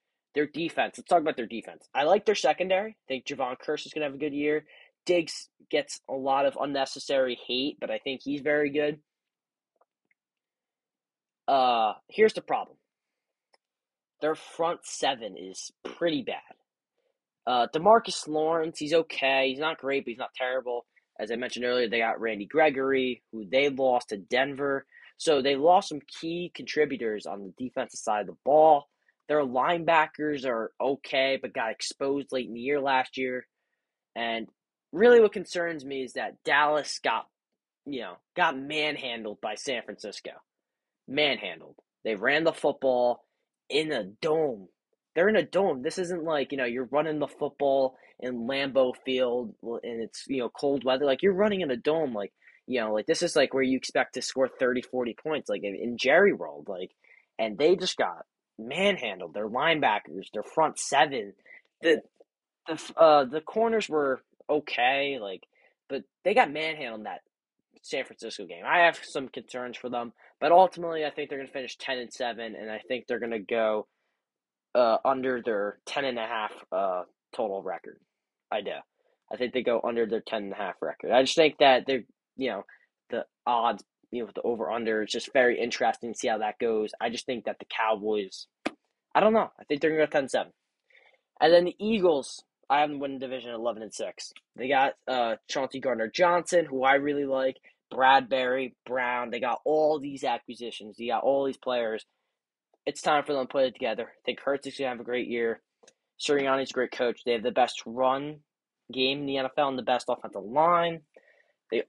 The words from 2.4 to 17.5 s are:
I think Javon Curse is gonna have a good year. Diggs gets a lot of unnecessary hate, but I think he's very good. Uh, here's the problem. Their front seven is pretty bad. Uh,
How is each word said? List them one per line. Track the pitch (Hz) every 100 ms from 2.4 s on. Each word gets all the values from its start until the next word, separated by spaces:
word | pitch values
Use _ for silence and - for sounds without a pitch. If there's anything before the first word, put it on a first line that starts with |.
| 160 151 185 185 220
I | - -
think | 131 -
Javon | 139 127 127
Curse | - 151 143
is |
gonna | 156 147
have | 139
a |
good | 151
year. | 143 147 151 151 - - _ -
Diggs | 175 160 - - _ _
gets | 151 - - -
a |
lot | 135 131 135 143
of | -
unnecessary | 139 139 135 135 - 139 131 120 -
hate, | 127 139 -
but | 113
I | 110
think | 139 127
he's | 139 143
very | 139 147 147
good. | 143 147 151 _ _ _ _ _ _ _ _ _ _ _ _ _ _ _ _ _ _ _ _ _ _ _ _ -
Uh, | 135 127 117 107 - _
here's | - 220
the | -
problem. | - 127 95 - _ _ _ _ _ _ _ _ _ _ _ _ _ _
Their | 151 156
front | - - 170 165
seven | - - 139 127 110 92
is | 95 92 - _
pretty | - - 170 147
bad. | 107 90 - - _ _ _ _ _ _ _ _
Uh, | 120